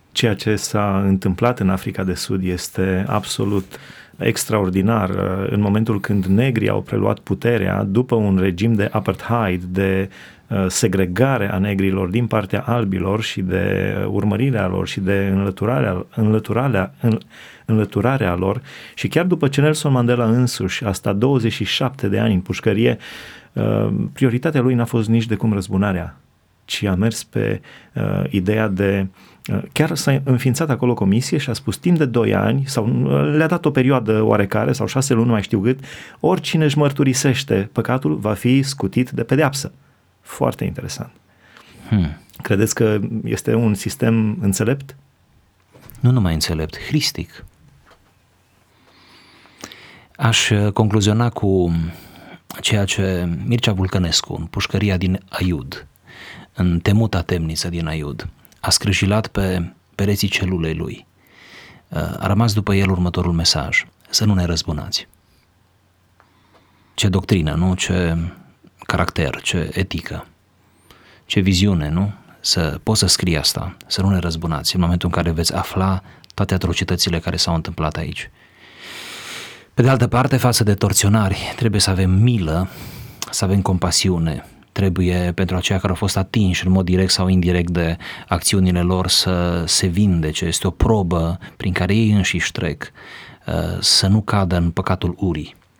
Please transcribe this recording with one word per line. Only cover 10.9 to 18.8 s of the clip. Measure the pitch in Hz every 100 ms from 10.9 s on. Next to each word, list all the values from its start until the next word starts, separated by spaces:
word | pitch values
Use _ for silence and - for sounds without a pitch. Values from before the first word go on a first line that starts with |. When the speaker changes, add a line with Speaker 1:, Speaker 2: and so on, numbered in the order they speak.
| 95 90 90 131 131 101
Speaker 1:
a | 92
negrilor | 101 98 98 95 90
din | 104 120
partea | 110 98 101
albilor | - 120 104 92 92 107
și | 113 -
de | 92 92 95 95 98 101 98
urmărirea | 101 104 101 139 113 95
lor | 92 90
și | -
de | 95 98 98
înlăturarea, | 95 98 95 107 135 117 92 -
înlăturarea, | - 107 107 - 107 135 104 95 -
în-, | 120 113 - - - -
înlăturarea | - 110 104 - 107 135 98
lor, | 87 92 117 - -